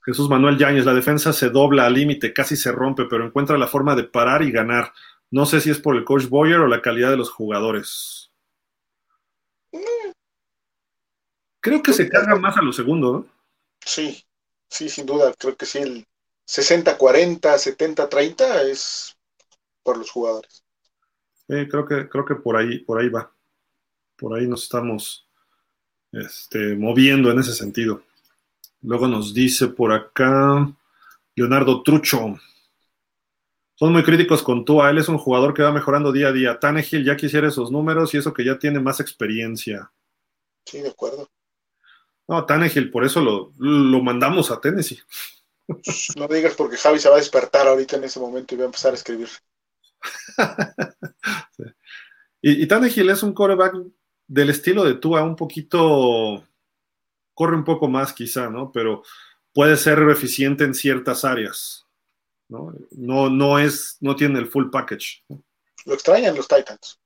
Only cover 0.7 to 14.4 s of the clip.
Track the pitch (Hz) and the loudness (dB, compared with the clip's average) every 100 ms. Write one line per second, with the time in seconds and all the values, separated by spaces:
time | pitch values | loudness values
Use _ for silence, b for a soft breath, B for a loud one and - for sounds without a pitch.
0.7 | 139 127 127 123 147 160 147 127 139 139 | 2 2 2 2 0 0 0 0 4 4
1.7 | 139 123 127 147 143 113 - 139 143 131 | 4 4 2 0 -2 -4 -4 -4 -2 -4
2.7 | 120 131 135 127 117 113 135 143 147 123 | -2 -4 -4 -4 -4 -4 -4 0 0 0
3.7 | 143 139 135 117 123 120 143 151 117 110 | 0 0 0 -2 0 2 2 0 0 0
4.7 | 120 117 b b b _ 131 143 156 151 | -2 -4 b b b _ -2 2 2 2
5.7 | 147 - 127 117 135 127 135 156 170 147 | -2 0 0 2 -2 0 2 4 4 4
6.7 | 117 - 117 123 135 117 - 107 104 110 | 2 0 0 0 0 -2 -8 -6 -4 -2
7.7 | 107 101 - - - - _ _ _ _ | -4 -8 -12 -14 -16 -20 _ _ _ _
8.7 | _ _ _ _ _ _ _ _ _ _ | _ _ _ _ _ _ _ _ _ _
9.7 | 330 415 480 415 349 _ _ _ _ _ | -14 -8 -6 -8 -16 _ _ _ _ _
10.7 | _ _ _ _ _ _ _ _ _ - | _ _ _ _ _ _ _ _ _ 0
11.7 | 294 302 - 175 196 202 202 190 196 151 | 0 2 2 4 2 2 2 2 0 0
12.7 | 120 123 160 131 139 - _ _ _ _ | -2 -2 0 0 -2 -6 _ _ _ _
13.7 | _ - - 311 - _ _ | _ -10 -6 -6 -10 _ _